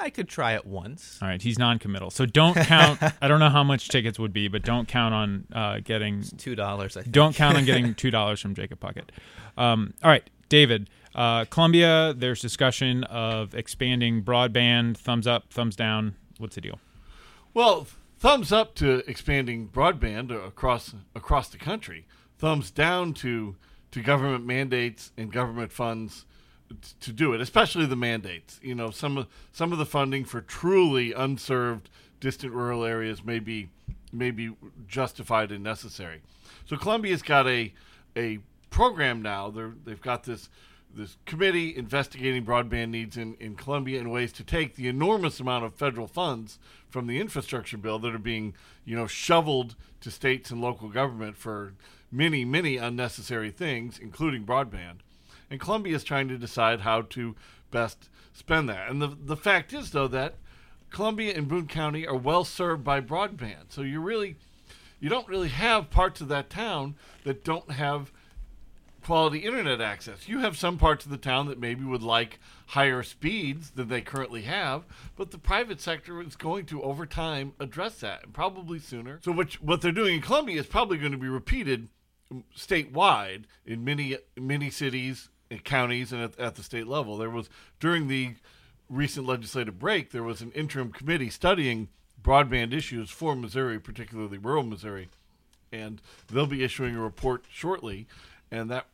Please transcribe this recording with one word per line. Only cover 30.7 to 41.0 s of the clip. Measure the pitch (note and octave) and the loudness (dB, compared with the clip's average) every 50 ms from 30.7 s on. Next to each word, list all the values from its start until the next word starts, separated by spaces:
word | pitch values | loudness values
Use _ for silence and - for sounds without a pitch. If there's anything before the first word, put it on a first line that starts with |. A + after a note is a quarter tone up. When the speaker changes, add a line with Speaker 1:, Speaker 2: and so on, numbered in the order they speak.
| G3 F#3+ F3+ D#3+ C3+ B2+ B2 A#2 | 6 6 6 6 6 2 2 0
Speaker 3:
unserved, | A2 B2 C3+ C3+ C#3 A#2+ - - C3 B2 B2 A#2+ A#2 G#2 - - _ - - - _ - | -2 -2 -2 -2 -2 -4 -2 -2 0 0 2 0 -2 -4 -8 -16 _ -20 -20 -20 _ -6
distant | B2+ C3 B2+ - C#3+ C3 A2+ | -4 -4 -4 -4 -8 -8 -4
rural | B2 A#2+ A#2+ A#2+ A#2+ A#2 | -4 -2 -2 -2 -2 -2
areas | A2+ A2+ A2+ A2 A2 A2 F2+ F#2 | -2 -2 -2 -2 -4 -6 -8 -6
may | A2+ A#2 A#2 | -4 -4 -4
be, | G#2+ A2 A2+ G#2+ G2 E2+ - _ - - - - - - - | -4 -6 -8 -8 -8 -12 -16 _ -12 -12 -12 -12 -12 -12 -6
may | A#2 B2 B2 | -4 -2 -2
be | A#2 G#2+ A#2 A2+ A2 - - G2+ - - A2+ | -2 -4 -6 -8 -8 -12 -18 -20 -20 -20 -14
justified | F#2+ - C3+ C3 A#2+ - - A2 - A#2 A2 G#2+ G2 | -8 -4 -2 -2 -2 -4 -8 -4 0 2 2 2 0
and | G#2 G2+ G2 | -4 -8 -6
necessary. | G#2+ A2 - - G#2+ - - F#2+ E2 D#2+ D#2+ - - - - - - - - - | -6 -6 -6 -8 -16 -14 -14 -12 -14 -14 -16 -20 -20 -20 -20 -20 -20 -20 -18 -10
So | - D#3 | -8 -8
Columbia's | C#3 - G3 G#3+ A#3 G#3+ G3 F3+ D#3 - | -4 0 0 0 0 0 0 -2 -2 2
got | - D3 C#3 C3 | 4 6 6 6
a, | C3 B2+ A#2+ A#2 G2 - - - - - - - _ - | 6 4 0 0 -4 -8 -18 -20 -20 -20 -20 -20 _ -6
a | A2+ A#2 A2+ A2 G#2 G2+ - _ _ _ - | -4 -4 -4 -6 -8 -12 -18 _ _ _ -2
program | - - A#3 B3+ G#3+ E3 C#3+ C3 A#2+ A#2 | 2 4 4 4 4 2 0 0 0 0
now. | G#2+ G#2+ G2+ G2 G2 G#2 | -4 -4 -4 -4 -6 -8
They're, | G#2+ A2 A2+ A2+ A2+ - - | -8 -8 -10 -10 -12 -14 -14
they've | A2+ G#2+ F#2 | -16 -14 -10
got | - B2+ A#2+ A#2 - | -4 -4 -4 -4 -4
this, | B2+ A#2 G#2 - - - - - - - _ _ _ - | -8 -10 -12 -12 -20 -20 -20 -20 -20 -20 _ _ _ -14
this | G#2 | -14